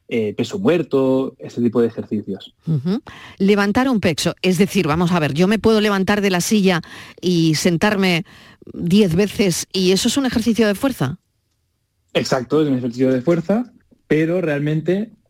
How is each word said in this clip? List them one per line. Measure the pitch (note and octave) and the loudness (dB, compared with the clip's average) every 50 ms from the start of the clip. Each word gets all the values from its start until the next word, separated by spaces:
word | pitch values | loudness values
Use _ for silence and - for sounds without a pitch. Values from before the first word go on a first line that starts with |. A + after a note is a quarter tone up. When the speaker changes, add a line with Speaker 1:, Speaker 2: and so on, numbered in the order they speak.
| _ - | _ -6
Speaker 1:
eh, | - A#2 A2 G#2 G2 | -4 -4 -4 -4 -4
peso | - A#2+ - - F#2+ | -4 -6 -6 -6 -2
muerto, | G2 C#3+ E3+ E3+ D3 - - C3+ C3+ C3 C3 C3 C3+ - - _ | 0 2 2 2 0 0 0 0 2 2 0 0 -2 -4 -8 _
este | - - - A#2+ | -18 -12 -6 -2
tipo | A#2+ A#2+ - A#2+ | -2 0 2 2
de | A#2 | 0
ejercicios. | A2+ - - G#2 - A2 G#2 - - F#2+ - - - _ _ _ | 0 -2 -8 -8 -6 -6 -6 -6 -8 -10 -12 -12 -20 _ _ _
Speaker 2:
Ujú. | D#3+ D#3 C3+ C3 F3 G3+ D4 - - - - - - - | -4 -4 -2 -2 -2 -4 -4 -6 -10 -18 -20 -20 -20 -6
Levantar | - G3 F#3+ G#3 G3+ G3+ G#3 G3 B3 B3+ | 0 2 2 2 2 2 0 0 0 0
un | C4+ B3 G3 | 2 0 0
peso, | E3 F#3 C#3+ - - E3+ - - | 0 0 -2 -2 -4 -4 -4 -2
es | - F#3 F#3 | -2 0 2
decir, | D#3+ G3+ - - F#3+ E3 | 2 0 0 0 -2 0
vamos | C#3+ D3 E3+ F3+ E3 | 0 0 0 0 0
a | F#3 E3+ | 2 0
ver, | D3+ C3 C3+ | 0 0 0
yo | D#3 F#3 | 0 2
me | F#3+ A3 G3 | 2 2 2
puedo | - A3 A3+ G#3+ | 2 2 4 4
levantar | G#3 G#3+ G3+ F#3+ F#3+ G#3 G#3 G3+ | 2 2 0 0 0 0 0 0
de | G3 G3+ | 0 0
la | F#3 F3 | 0 0
silla | E3+ - A3 G#3+ F#3 F#3+ F3+ D#3+ - - - - - - - - | 0 0 2 2 4 2 2 0 -4 -8 -16 -20 -20 -20 -18 -6
y | - F3 F3+ E3 D#3+ D#3+ D#3 | -2 0 2 2 2 2 2
sentarme | D3 - F3+ E3+ D3+ G3+ G#3+ G#3+ G3 F#3+ F#3 F3 D#3+ - - - - - - - _ - - - | 2 0 0 0 2 0 0 2 2 2 2 0 0 -2 -6 -14 -20 -20 -20 -20 _ -20 -16 -12
diez | - F3 E3+ F3+ G#3+ G#3+ E3+ D#3+ | -8 -2 2 4 4 4 4 2
veces, | F3+ G#3 F#3 - - G#3 F3+ D#3+ - - - | 0 0 0 0 0 0 0 0 -2 -6 -6
¿y | - F#3+ F#3 F3+ | -4 -2 2 2
eso | F#3+ F#3 - | 2 2 0
es | A#3 - | 0 0
un | C#4+ C4+ | 0 -2
ejercicio | B3 - A#3 G#3+ A#3 G#3 A#3 A3 | 0 -2 -2 0 0 2 2 2
de | G#3 G3 | 0 0
fuerza? | F#3+ - C4+ A#3+ - C#3+ B2+ E3 - _ _ _ _ _ _ _ _ _ _ _ _ _ _ _ _ _ _ - | 0 -2 -4 -2 -2 -4 -6 -6 -10 _ _ _ _ _ _ _ _ _ _ _ _ _ _ _ _ _ _ -4
Speaker 1:
Exacto, | E3 A#2+ - C#3+ C3 A#2+ A#2+ C#3+ D#3 | -4 -2 0 -2 -4 -2 0 0 0
es | D#3 | 2
un | C#3+ C3 | 2 0
ejercicio | B2+ B2 A#2+ A#2 B2 C3 C3 | -2 -2 -4 -2 0 0 0
de | C3 B2+ | 0 0
fuerza, | B2 E3+ E3+ E3 E3 - G3+ A#3 B3 - _ _ _ _ _ _ _ | 0 0 0 0 0 0 -2 -2 -2 -6 _ _ _ _ _ _ _
pero | - D3 D#3 D#3+ D#3+ F3 F#3 | -2 0 0 0 0 -2 -2
realmente | F3 D#3 C#3+ C#3+ D3 D3+ D#3 D#3+ D#3 F3 F3+ G3+ A3 - - _ _ _ | -2 -2 -2 -2 -2 -2 -2 -2 -2 -2 -2 -2 -4 -6 -12 _ _ _